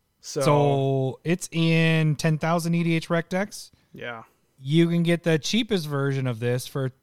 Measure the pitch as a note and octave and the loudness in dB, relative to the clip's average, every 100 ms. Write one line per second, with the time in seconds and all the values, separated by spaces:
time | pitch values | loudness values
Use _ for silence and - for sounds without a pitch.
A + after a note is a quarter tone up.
0 | _ _ - D3+ C3+ D3 C#3+ C#3 C3+ C3+ | _ _ -10 -2 2 4 4 2 2 0
1 | C3 - D#3 F3 - E3 E3 E3 E3 D#3+ | -2 -4 -4 -4 -4 0 2 4 2 2
2 | D#3 D3 D#3+ D#3 D#3+ E3+ E3 E3+ E3+ E3 | 2 0 0 0 0 0 0 0 0 0
3 | - E3+ - F#3 G#3 - - _ _ C#3+ | 0 -2 -2 -4 -4 -8 -20 _ _ -14
4 | A#2+ A#2 - _ _ _ C3+ D#3+ E3+ E3+ | -12 -12 -16 _ _ _ 0 2 4 2
5 | E3+ E3+ E3+ D#3+ - G#3+ A3+ G3 D3+ C#3+ | 2 0 0 0 0 -2 0 -2 -2 -2
6 | C#3 C3+ C3 A2+ A#2+ B2 - C#3 C3 - | -2 -2 -2 -2 -2 -2 -4 -6 -6 -8